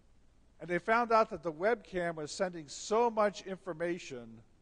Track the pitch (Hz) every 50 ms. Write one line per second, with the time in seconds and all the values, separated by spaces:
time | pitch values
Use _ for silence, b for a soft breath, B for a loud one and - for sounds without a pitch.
0 | _ - _ - _ - _ - - _ _ - 151 165 175 175 - - 226 233
1 | 240 220 226 220 220 - 214 170 - 175 156 151 180 214 247 220 - - - -
2 | - 170 165 156 151 143 - - 196 185 175 170 151 135 - - - - 208 220
3 | 240 240 220 220 208 208 190 - - 185 190 180 - 185 165 156 170 175 175 156
4 | - - 139 123 117 113 113 110 - _ _ _